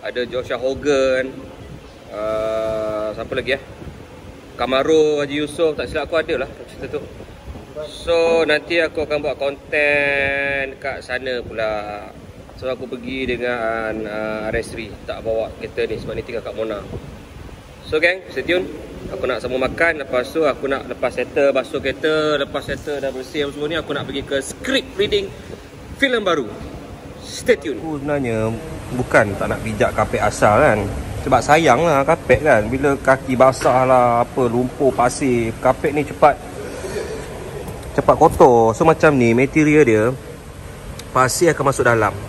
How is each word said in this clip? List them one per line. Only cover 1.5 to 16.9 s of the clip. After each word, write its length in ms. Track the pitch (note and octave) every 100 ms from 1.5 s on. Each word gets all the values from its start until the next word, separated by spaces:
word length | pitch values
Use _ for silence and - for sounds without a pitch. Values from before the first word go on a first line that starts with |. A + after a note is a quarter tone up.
| - - - - - -
uh, 960 | G#2 G#2+ A2 A2 A2 A2 A2 G#2+ G#2+ G#2+ G#2+
siapa 160 | A2+
lagi, 240 | C3 B2 C#3
eh? 60 | - - - - - - - - -
Kamaru, 640 | - A#2+ C3 C#3+ D#3+ D3+ D3 C#3+
Haji 160 | D3
Yusof, 320 | D3 C#3+ D#3+
tak 160 | D3+ B2
silap 160 | D#3 C#3+
aku 160 | E3
ada 240 | D#3+ C#3+ C3+
lah 40 | - A#2
cerita 320 | - C3+ -
tu. 0 | - - - - - - - C#3+ D3+
So, 560 | - E3+ E3+ E3 E3 D#3
nanti 320 | D3+ D3 E3+
aku 240 | D#3+ D#3+
akan 160 | D3 D3
buat 160 | D3 B2+
konten 1400 | C#3 C#3 - D3+ D3 D3 C#3+ C#3 C#3 C#3 C#3 C#3 C3+ C3
kat 240 | C#3 G#2+
sana 400 | - B2+ C3 B2
pula. 640 | A2+ A2 A2 G#2+ G#2 G#2 G2+ G2+ - - - -
So, 80 | B2+
aku 160 | B2 B2
pergi 480 | B2+ A#2+ C3 B2+
dengan, 640 | A#2+ B2 A#2+ A2+ A2+ A2 G#2+ G#2+
uh, 400 | G#2+ G#2+ A2 G#2+
R 20 | A2+
S 160 | G#2 A#2
Ri. 160 | A2 F#2+ -
Tak 160 | G#2 G#2+
bawa 240 | A2+ A2 -
kereta 320 | A2 - A#2
ni 80 | G#2+
sebab 160 | A#2
ni 80 | A2
tinggal 240 | A2 A#2 G#2
kat 80 |
Mona. 240 | G#2 A2+ G2+ G2